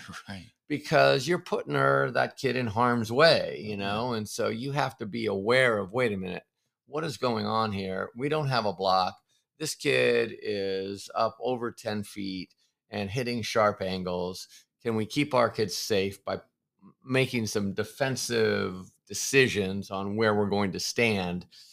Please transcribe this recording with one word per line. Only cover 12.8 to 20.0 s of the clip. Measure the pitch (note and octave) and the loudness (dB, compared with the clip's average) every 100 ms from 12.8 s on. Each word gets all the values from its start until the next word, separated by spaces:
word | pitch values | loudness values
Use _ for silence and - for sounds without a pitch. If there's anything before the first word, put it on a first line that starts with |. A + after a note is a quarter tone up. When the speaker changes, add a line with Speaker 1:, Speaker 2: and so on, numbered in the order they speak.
| - | -10
Speaker 2:
and | G#2 G2 | -6 -4
hitting | A#2+ A#2+ A#2+ | -4 -4 -4
sharp | G#2 A#2 G#2+ G2+ | -2 4 4 2
angles. | F#2+ F#2+ F2+ F2+ F2+ F#2 - - _ _ | -2 -2 -2 -4 -4 -8 -14 -20 _ _
Can | A#2 A2 | -4 -2
we | G#2+ | -2
keep | D3 C#3+ | -2 0
our | B2+ A2+ | 2 2
kids | A2+ G#2+ - | 2 -2 -2
safe | - G2+ G2 - | -2 0 0 -4
by | - F#2+ - _ _ _ G2 _ C3 | -6 -8 -8 _ _ _ -20 _ -2
making | B2+ B2+ B2 G#2+ | 0 2 0 -2
some | G#2+ G2 | -2 -2
defensive | F#2 G#2 - C3+ B2+ - A#2 G#2+ G2+ G2 F#2 F#2+ _ - | -4 -6 -2 -4 -2 -2 2 2 2 -2 -6 -14 _ -12
decisions | G2+ - C#3 B2 F#2+ F#2+ G2 F#2+ | -6 2 4 4 2 -2 -2 -6
on | G2 | -6